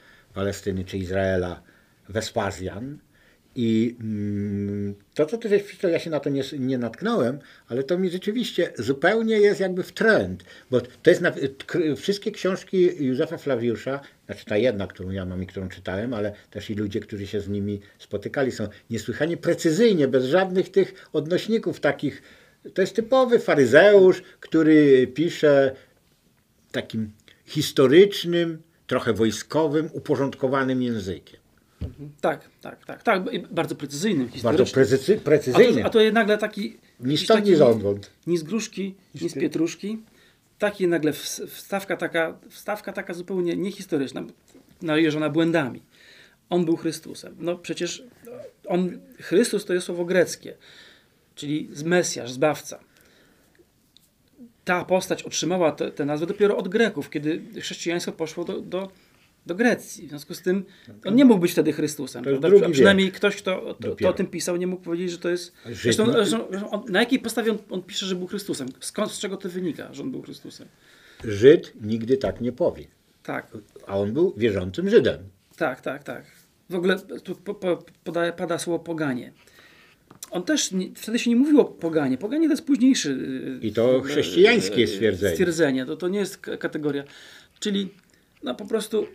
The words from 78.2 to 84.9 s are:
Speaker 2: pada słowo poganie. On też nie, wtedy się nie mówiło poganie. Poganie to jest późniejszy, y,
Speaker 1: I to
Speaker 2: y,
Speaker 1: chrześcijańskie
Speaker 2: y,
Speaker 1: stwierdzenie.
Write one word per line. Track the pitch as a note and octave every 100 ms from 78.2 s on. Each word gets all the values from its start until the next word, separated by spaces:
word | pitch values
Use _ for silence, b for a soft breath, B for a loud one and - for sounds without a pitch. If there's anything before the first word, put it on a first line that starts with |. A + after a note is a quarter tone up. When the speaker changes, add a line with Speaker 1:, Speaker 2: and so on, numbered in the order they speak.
| E3+
Speaker 2:
pada | E3+ F3 E3
słowo | F3+ E3
poganie. | - D#3+ D3 B2 - - b b b b b b _ - -
On | A#2+
też | - D4+ -
nie, | F#3 F#3
wtedy | - - A#3
się | A#3+
nie | A#3+
mówiło | D4 D4
poganie. | - - E3 D#3 C3+ B2+
Poganie | G#3 D4 D#4+
to |
jest | D4+ -
późniejszy, | B3 B3+ B3 D3+ C3 C#3+ C3 - B2+
y, | A2
Speaker 1:
I |
to | G#2+ A#2+ B2+
Speaker 2:
y, |
Speaker 1:
chrześcijańskie | C3+ D3 B2 E3+ G#3+ A#3 - B2
Speaker 2:
y, |
Speaker 1:
stwierdzenie. | A2